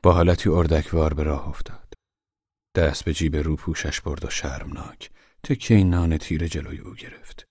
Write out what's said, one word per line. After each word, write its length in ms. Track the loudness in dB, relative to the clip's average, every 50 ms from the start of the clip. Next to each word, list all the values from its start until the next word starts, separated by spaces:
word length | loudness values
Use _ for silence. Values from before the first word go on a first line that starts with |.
| 6
با 100 | 6 6
حالتی 360 | 6 6 4 4 2 2 0
اردکوار 640 | 2 2 4 4 2 2 0 0 0 2 2 2 0
به 80 | 0 -2
راه 260 | -2 -2 -4 -4 -8
افتاد. 460 | -6 -6 -6 -6 -8 -14 -16 -20 -20 _ _ _ _ _ _ _ _ _ _ _ _ _ _ _ _
دست 300 | 2 2 2 2 0 -4
به 100 | -4 -2
جیب 220 | 0 0 0 0
روپوشش 640 | 0 0 0 -2 -4 -4 -6 -6 -4 -4 -6 -6 -6
برد 240 | -6 -6 -8 -6 -6
و 60 | -6
شرمناک 800 | -6 -6 -6 -6 -8 -8 -10 -10 -12 -12 -12 -14 -16 -18 -20 -20 -20 _ _ _ _ _ -4
تکه 420 | -4 -4 -4 4 6 6 6 8
نان 340 | 6 4 2 2 2 0 -2
تیره 300 | -2 -4 -4 -4 -4 -4
جلوی 300 | -6 -6 -8 -10 -12 -14
او 160 | -14 -16 -18
گرفت. 540 | -18 -18 -20 -20 -20 -20 -20 -20 -20 -20 _